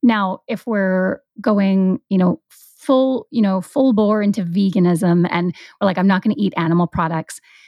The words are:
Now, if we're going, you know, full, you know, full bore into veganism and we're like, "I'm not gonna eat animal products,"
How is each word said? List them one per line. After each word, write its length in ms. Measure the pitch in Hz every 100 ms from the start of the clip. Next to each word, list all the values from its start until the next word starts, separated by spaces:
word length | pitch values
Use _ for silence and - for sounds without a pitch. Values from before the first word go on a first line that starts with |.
Now, 380 | 233 214 190 - -
if 180 | 214 -
we're 540 | 214 190 185 185 - _ -
going, 580 | 214 202 196 190 185 185 -
you 100 | 196
know, 240 | 180 - _
full, 800 | - - _ - 262 262 262 -
you 100 | 233
know, 180 | 202 190
full 320 | 180 - 269
bore 300 | 214 208 214
into 220 | 208 202
veganism 840 | 175 175 196 185 175 165 180 175 175
and 240 | 170 175 - - _
we're 60 | 202
like, 120 | 185
"I'm 100 | 196
not 160 | 190
gonna 120 | 214 196
eat 160 | 202 -
animal 320 | 165 170 170
products," 540 | - 165 160 - - - -